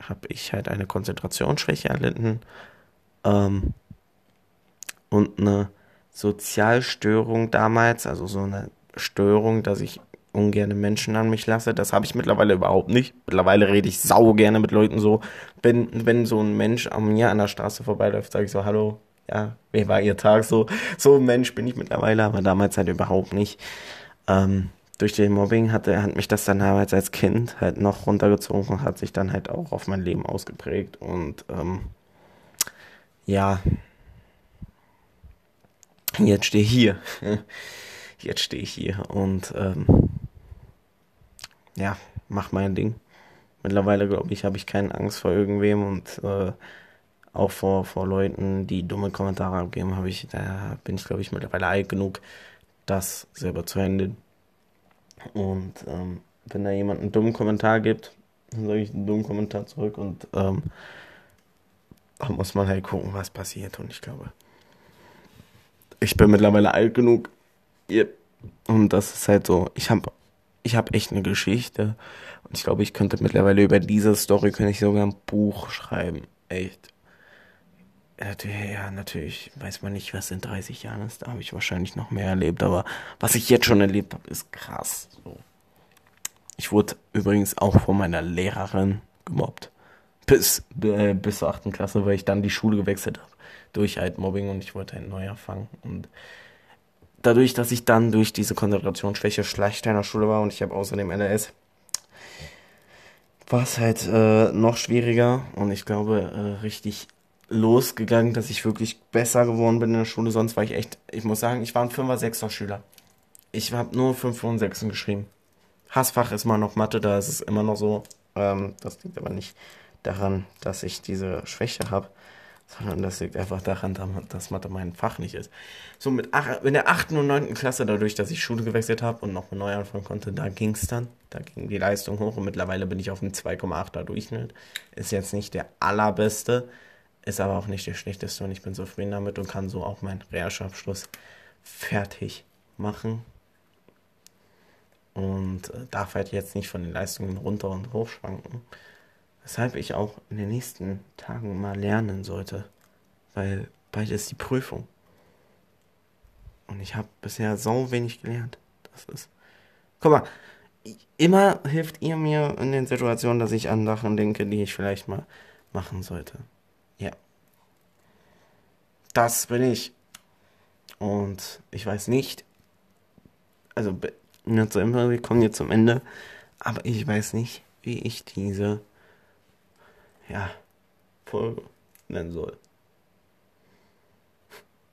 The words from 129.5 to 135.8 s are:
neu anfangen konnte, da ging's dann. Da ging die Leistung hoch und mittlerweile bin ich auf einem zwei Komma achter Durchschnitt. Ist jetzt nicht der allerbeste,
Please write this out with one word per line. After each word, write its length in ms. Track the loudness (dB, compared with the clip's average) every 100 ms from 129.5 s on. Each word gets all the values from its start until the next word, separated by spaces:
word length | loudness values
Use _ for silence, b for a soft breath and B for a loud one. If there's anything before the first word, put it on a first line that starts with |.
neu 220 | -6 -4
anfangen 300 | -4 -6 -10
konnte, 280 | -8 -8 -8
da 160 | -6 -6
ging's 380 | -2 -2 -2 -4
dann. 220 | -6 -8 -12 _
Da 120 | -16
ging 280 | -14 -12 -8
die 100 | -2
Leistung 400 | 0 0 -4 -4
hoch 200 | -4 -4
und 60 |
mittlerweile 420 | -6 -4 -4 -4 -4
bin 120 | -6
ich 120 | -6
auf 100 | -8
einem 120 | -8
zwei 220 | -8 -8 -6
Komma 240 | -6 -6
achter 220 | -6 -10
Durchschnitt. 520 | -8 -10 -8 -10 -10 B B B B -12
Ist 160 | -6
jetzt 220 | -6 -4
nicht 180 | -8 -6
der 120 | -8 -10
allerbeste, 920 | _